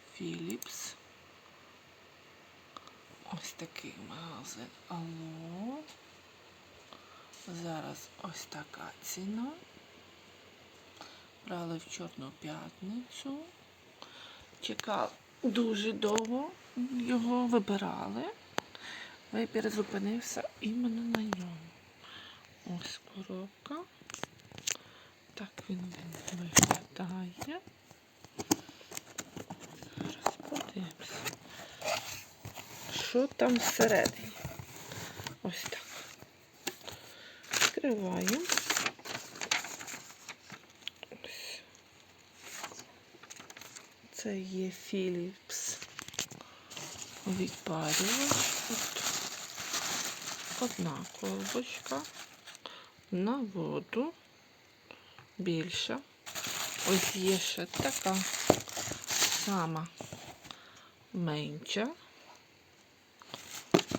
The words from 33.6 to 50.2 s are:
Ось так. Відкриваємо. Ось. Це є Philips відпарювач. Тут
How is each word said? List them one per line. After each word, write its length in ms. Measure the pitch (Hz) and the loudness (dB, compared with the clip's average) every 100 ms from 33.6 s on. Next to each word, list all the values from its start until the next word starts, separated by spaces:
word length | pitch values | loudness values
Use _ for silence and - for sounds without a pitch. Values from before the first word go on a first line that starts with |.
| - - 226 190 - - - - - - - - - - - - - - | 6 8 10 10 8 4 -8 -6 -8 -8 -12 -12 -10 -8 -8 -6 -8 -4
Ось 200 | 196 - | -4 -4
так. 180 | - - - - - - - - - - - - - - - - - - - | -4 -6 -8 -10 -12 -14 -18 -20 -20 -6 -6 -6 -10 -10 -12 -16 -16 -14 0
Відкриваємо. 920 | - - - 285 214 185 180 185 269 349 - - - - - - - - - - - - - - - - - - - - - - - - - - | 6 6 6 4 4 2 2 4 4 6 4 4 4 2 -2 -6 -6 -6 -4 0 0 0 -6 -8 -10 -10 -14 -12 -12 -12 -16 -16 -12 -12 -10 -16
Ось. 500 | - - - - - - - - - - - - - - - - - - - - - - - - - - - - - - | -14 -12 -10 -10 -10 -12 -20 -20 -20 -20 -20 -20 -16 -12 -8 -8 -10 -14 -18 -20 -18 -16 -14 -14 -14 -14 -14 -16 -20 -16
Це 260 | - 220 196 | -6 -2 -2
є 260 | 185 185 185 | 0 0 0
Philips 1080 | 185 - 196 185 175 175 196 - - - - - - - - - - - - - - - - - - 196 | -2 -2 2 2 2 -2 -6 -6 -4 -2 -4 -6 -10 -8 -4 -4 -6 -16 -18 -12 -10 -8 -8 -10 -6 -2
відпарювач. 1040 | 185 185 - - 160 156 156 196 254 285 285 - - - | 0 0 -2 -2 0 2 4 4 4 4 6 4 2 0
Тут 300 | 226 - - - - - - - - - - - - - - | 0 0 0 2 2 0 -4 -6 -6 -2 0 2 2 0 -2